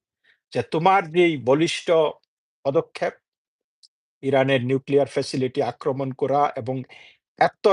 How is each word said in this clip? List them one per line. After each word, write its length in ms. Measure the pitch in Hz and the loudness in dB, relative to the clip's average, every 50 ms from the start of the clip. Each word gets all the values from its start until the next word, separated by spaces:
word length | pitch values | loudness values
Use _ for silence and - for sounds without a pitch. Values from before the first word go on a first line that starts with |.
| _ _ _ _ _ _ _ _ _ _ | _ _ _ _ _ _ _ _ _ _
যে 120 | - 127 117 | -6 -6 -6
তোমার 500 | - - 160 160 190 190 196 185 160 156 | -4 -4 0 2 4 4 4 2 0 0
যেই 240 | 180 175 170 160 | 2 2 2 2
বলিষ্ঠ 540 | 139 117 120 131 151 165 165 - - - - 175 160 156 147 - - _ _ _ _ _ _ _ _ _ | 0 0 2 2 2 2 -2 -4 -6 -2 0 2 2 2 0 -2 -8 _ _ _ _ _ _ _ _ _
পদক্ষেপ 480 | 139 135 165 160 - _ - 190 170 - - _ _ _ _ _ _ _ _ _ _ _ _ - _ _ _ _ _ _ _ - | -2 -2 -2 -4 -4 _ -8 -8 -8 -8 -10 _ _ _ _ _ _ _ _ _ _ _ _ -20 _ _ _ _ _ _ _ -4
ইরানের 420 | 135 135 135 135 135 139 131 120 | 0 0 2 2 2 0 0 0
নিউক্লিয়ার 420 | 123 135 135 - - 139 139 139 | 0 -2 -2 -2 0 0 2 2
ফ্যাসিলিটি 560 | 127 - 143 135 - - 143 127 127 - 143 131 | 2 -2 -4 -4 -4 -4 -4 -4 -2 -2 -2 -2
আক্রমণ 480 | 113 123 - - 156 135 131 139 135 | -2 -4 -6 -6 -6 -4 -4 -6 -8
করা 420 | 131 - 151 131 135 143 143 147 - | -4 -4 -2 0 2 2 2 0 -2
এবং 260 | 135 117 117 131 135 127 - - - - - _ _ _ _ _ - | -6 -8 -6 -6 -8 -8 -12 -18 -20 -20 -20 _ _ _ _ _ 0
এত 300 | - 170 - _ - 214 | 0 0 0 _ 2 2